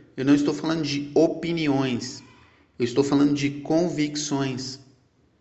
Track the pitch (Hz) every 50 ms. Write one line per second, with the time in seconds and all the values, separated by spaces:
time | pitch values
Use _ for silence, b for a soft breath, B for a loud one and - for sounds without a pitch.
0 | B - _ 135 131 143 143 143 - 160 147 - 160 160 165 165 151 143 139 143
1 | 143 143 143 147 160 160 - - - 165 170 165 156 143 135 135 135 131 120 113
2 | - - - - b b b b b b b b b b _ - 123 117 120 139
3 | 139 - 147 139 143 147 143 135 139 139 - - - - 156 165 180 170 147 147
4 | 151 147 147 - - - 147 139 139 131 123 120 131 - - - - - _ _
5 | _ _ _ _ _ _ _ _